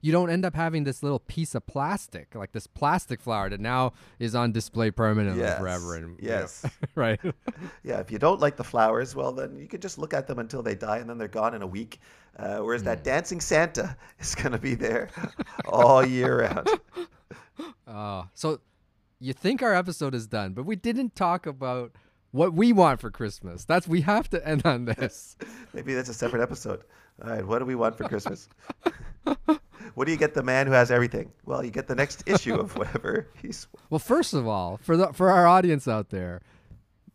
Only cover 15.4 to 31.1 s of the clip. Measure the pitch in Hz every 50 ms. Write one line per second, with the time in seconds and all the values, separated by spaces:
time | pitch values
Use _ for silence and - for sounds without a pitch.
15.4 | - - - - - - - 123 120 123 135 131 131 127 127 127 123 127 127 120
16.4 | 117 - - - - - 453 - - _ - 359 349 - _ _ _ _ - -
17.4 | - _ _ - 330 320 233 _ _ 120 107 104 104 104 98 92 90 95 _ -
18.4 | - 156 - - _ _ _ _ _ _ _ _ _ _ _ _ 127 180 - -
19.4 | - 202 269 - 262 226 190 180 180 180 165 - 147 135 131 120 110 107 117 107
20.4 | 101 95 95 123 135 190 220 180 - 233 220 262 262 220 - - 190 170 175 180
21.4 | - 160 135 131 135 127 127 127 120 117 - - _ _ _ _ _ _ - 135
22.4 | 170 185 160 170 226 240 233 196 175 151 127 - - 110 - - 120 101 - -
23.4 | - 90 85 90 - - 165 180 - 170 165 180 143 190 208 202 - - - 165
24.4 | 139 151 156 135 - 165 131 120 123 117 107 - 135 - - - - - - -
25.4 | - - - - - - - - 135 139 131 127 123 127 113 - 127 117 123 113
26.4 | 120 123 117 - - 107 95 - - _ _ - _ _ _ - - 113 113 107
27.4 | 95 95 113 123 131 127 127 120 - - 113 - 208 - - 101 - - - -
28.4 | - _ _ _ - - - - - 339 - - - - - - - - 285 -
29.4 | - - 311 - - _ - - 226 214 - 123 139 160 160 143 151 151 - 139
30.4 | 123 127 127 135 139 135 131 123 123 120 123 120 120 117